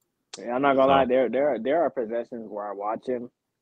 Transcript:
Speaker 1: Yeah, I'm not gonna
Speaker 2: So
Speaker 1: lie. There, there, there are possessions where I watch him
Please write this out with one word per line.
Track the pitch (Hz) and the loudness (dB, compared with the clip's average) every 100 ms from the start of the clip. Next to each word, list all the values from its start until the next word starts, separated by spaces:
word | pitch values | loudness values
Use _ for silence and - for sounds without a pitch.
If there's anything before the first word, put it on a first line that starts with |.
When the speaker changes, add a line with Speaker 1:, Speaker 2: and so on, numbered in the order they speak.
| _ _ _ - | _ _ _ -14
Speaker 1:
Yeah, | 107 123 | -6 0
I'm | |
not | 143 135 | 4 4
gonna | 135 | 6
Speaker 2:
So | 135 | 4
Speaker 1:
lie. | 127 | 4
There, | 127 120 | 2 2
there, | 123 147 113 | 0 0 0
there | 120 160 | 0 0
are | 143 | 0
possessions | 131 110 - 120 120 107 | -2 -4 -6 -6 -12 -10
where | 101 104 | -8 -8
I | |
watch | 98 104 113 - | -6 -4 -4 -4
him | 123 120 _ _ _ | -6 -6 _ _ _